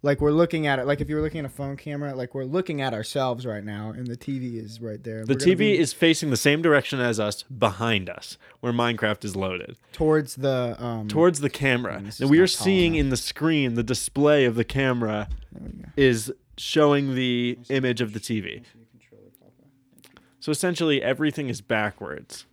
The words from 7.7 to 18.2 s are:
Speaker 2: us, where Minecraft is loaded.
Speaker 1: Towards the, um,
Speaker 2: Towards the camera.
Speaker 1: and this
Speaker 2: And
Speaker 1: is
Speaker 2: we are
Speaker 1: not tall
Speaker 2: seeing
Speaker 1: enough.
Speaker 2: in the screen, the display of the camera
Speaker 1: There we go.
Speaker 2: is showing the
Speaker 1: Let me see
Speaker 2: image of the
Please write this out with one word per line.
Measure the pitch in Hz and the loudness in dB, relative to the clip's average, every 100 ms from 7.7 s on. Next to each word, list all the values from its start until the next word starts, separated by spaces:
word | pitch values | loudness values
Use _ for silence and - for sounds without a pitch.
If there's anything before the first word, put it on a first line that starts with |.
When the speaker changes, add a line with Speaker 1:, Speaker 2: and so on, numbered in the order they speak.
| 92 117 107 90 | 2 0 0 -2
Speaker 2:
us, | - - - - _ | -12 -16 -20 -20 _
where | 123 | -4
Minecraft | 120 120 113 107 104 | 0 0 0 -2 -2
is | 107 | -6
loaded. | 95 95 92 - - _ | -4 -4 -6 -10 -18 _
Speaker 1:
Towards | - 156 156 139 - | -2 2 2 0 -4
the, | 135 127 123 113 | -2 -2 -4 -6
um, | 120 117 107 | -6 -6 -4
Speaker 2:
Towards | 123 170 151 | 4 4 4
the | 143 | -4
camera. | - 139 123 117 73 | -2 0 0 -2 -8
Speaker 1:
and | 98 | -12
this | - | -2
Speaker 2:
And | 135 | 4
Speaker 1:
is | |
Speaker 2:
we | 156 | 6
are | |
Speaker 1:
not | 180 | 6
tall | - | 2
Speaker 2:
seeing | 185 190 175 165 | 2 4 4 2
Speaker 1:
enough. | |
Speaker 2:
in | 139 | 0
the | 127 | 0
screen, | - - 156 156 135 | -4 -4 0 2 2
the | 117 | 0
display | 113 127 - - 147 147 | -2 -2 -4 2 4 6
of | 127 | 4
the | 113 | 2
camera | 113 135 135 123 113 107 110 - - | 0 0 0 0 -2 -4 -6 -10 -12
Speaker 1:
There | - | -16
we | - - | -16 -14
go. | - - | -10 4
Speaker 2:
is | 139 117 107 - _ - | 4 4 -2 -12 _ -14
showing | - 160 147 143 139 131 | -2 4 6 4 2 -2
the | 127 123 120 120 | 0 0 -2 -4
Speaker 1:
Let | |
me | |
see | 120 | -2
Speaker 2:
image | 135 131 120 | 0 0 0
of | 117 | -2
the | 107 | -4